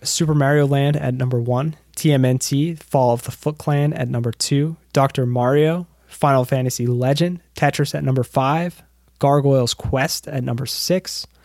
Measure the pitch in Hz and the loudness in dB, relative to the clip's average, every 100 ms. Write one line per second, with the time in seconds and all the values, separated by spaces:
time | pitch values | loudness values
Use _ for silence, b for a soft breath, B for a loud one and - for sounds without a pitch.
0 | - - 160 151 139 147 139 139 143 147 | -8 -2 0 2 4 4 2 2 2 0
1 | 135 127 127 123 117 123 156 - _ - | -2 -2 -2 -2 0 -2 -2 -6 _ -2
2 | 160 139 127 127 - 139 165 160 - 139 | 2 4 4 2 0 -2 -2 -4 -2 2
3 | 123 123 - - 151 151 - 143 147 143 | 2 0 -4 -6 -6 -4 -2 0 0 -2
4 | 127 123 117 - - 139 156 165 _ 143 | -4 -2 -4 -4 -2 0 0 -6 _ 0
5 | 135 - 123 123 123 143 156 175 175 _ | 0 0 -2 0 2 4 2 0 -6 _
6 | _ - 147 135 123 135 127 - 120 120 | _ -2 2 2 2 -2 -2 -2 -2 0
7 | 127 143 175 180 - - 143 - 147 147 | 0 0 0 -4 -12 -2 -2 0 -4 -2
8 | 139 131 123 139 135 160 175 - _ _ | -2 -2 0 0 0 0 -4 -8 _ _
9 | _ _ 139 143 139 135 120 - - 135 | _ _ 2 4 4 2 2 -2 -4 -2
10 | 151 - - 139 127 120 127 - - 180 | -2 -4 -6 -6 -4 -4 -6 -6 -2 -2
11 | - - - b | -4 -12 -14 b